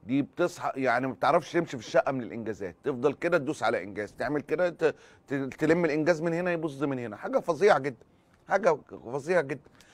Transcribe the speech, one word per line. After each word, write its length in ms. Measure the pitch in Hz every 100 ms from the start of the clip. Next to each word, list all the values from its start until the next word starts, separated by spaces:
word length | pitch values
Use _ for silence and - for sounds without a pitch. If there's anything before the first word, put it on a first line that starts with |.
دي 180 | 92 135
بتصحى 500 | 139 - 175 - 139 -
يعني 320 | 131 120 131
ما 60 |
بتعرفش 380 | 123 - 165 -
تمشي 260 | 170 165 135
في 60 | -
الشقه 240 | 175 -
من 100 | 135
الانجازات، 540 | 107 110 110 104 95 85
تفضل 300 | 127 127 143
كده 240 | 123 170 170
تدوس 260 | 135 151
على 200 | 113 117
انجاز، 300 | 92 101 104
تعمل 280 | - 123 147
كده 280 | - 151 180
ت-، 260 | 160 160 - - - _
ت-، 60 |
تلم 520 | 143 135 - 156 170 170
الانجاز 360 | 147 151 165
من 120 | 170
هنا 180 | 165 180
يبوظ 320 | 170 160 135
من 160 | 147 131
هنا، 180 | 120 101
حاجه 220 | 202 262
فظيعه 400 | - 151 202 160
جدًا، 260 | 139 117 - _ _ _ -
حاجه 280 | 196 196 147 -
فظيعه 500 | - - 135 135 180
جدًا. 280 | 139 143 _ _ -